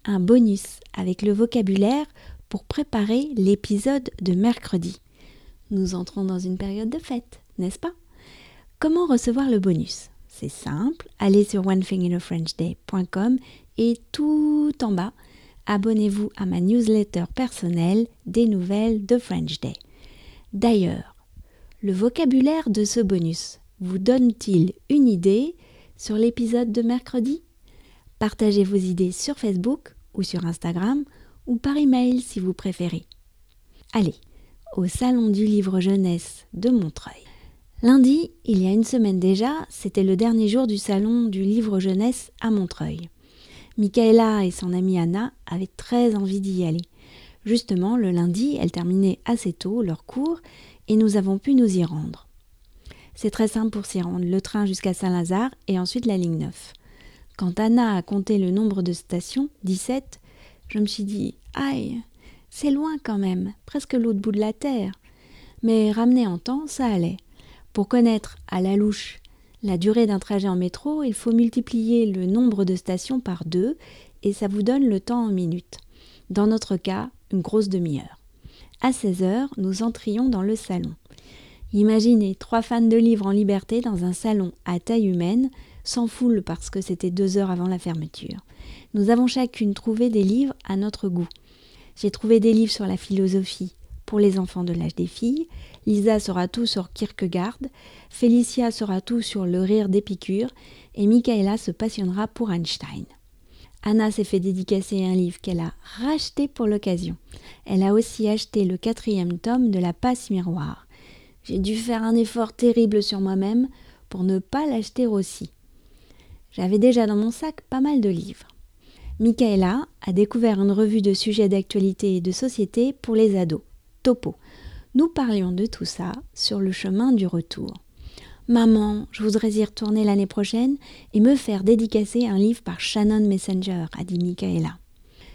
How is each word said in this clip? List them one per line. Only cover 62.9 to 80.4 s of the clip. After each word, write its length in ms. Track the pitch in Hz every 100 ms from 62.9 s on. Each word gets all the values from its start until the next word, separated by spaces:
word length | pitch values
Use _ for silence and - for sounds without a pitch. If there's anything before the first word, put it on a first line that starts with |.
| 302
quand 160 | - 208
même, 360 | 190 180 190 - -
presque 280 | 294 -
l'autre 260 | 254 226 202
bout 140 | 220
de 80 | 208
la 100 | 214
terre. » 400 | - 285 247 190 - _ _ - - - -
Mais 300 | 220 220 214
ramené 340 | 214 240 254 208
en 100 | 170
temps, 260 | - 277 302
ça 200 | - 247
allait. 280 | 190 170 185 - - - - -
Pour 160 | - 196
connaître 480 | 247 233 220 - - -
à 100 | 185
la 160 | 190 202
louche 460 | 208 202 - - - _ _ -
la 140 | 202 180
durée 300 | 196 226 220
d'un 120 | 190
trajet 300 | - 202 196
en 80 | 180
métro, 440 | 180 - 294 302
il 120 | 269
faut 180 | 208 240
multiplier 720 | 226 233 247 - 226 220 233 214
le 200 | 185 180
nombre 400 | 220 254 202 190
de 100 | 185
stations 460 | - 185 - 262
par 240 | 208 175 160
deux 320 | 180 226 330 - - - -
et 100 | 202
ça 160 | 202 202
vous 120 | 202
donne 280 | 208 269 262
le 100 | 190
temps 240 | - 240
en 80 | 220
minutes. 460 | 185 170 175 - - - - - - -
Dans 180 | 190 214
notre 280 | 220 - 185
cas, 360 | 196 190 247 - -
une 100 | 190
grosse 280 | 170 214 202
demi-heure. 500 | 185 170 139 - - _ _ - - - -
À 100 | 262
seize 320 | 254 202 180
heures, 300 | 185 226 277 -
nous 280 | 190 190
entrions 440 | 226 - 214 208 262
dans 160 | 202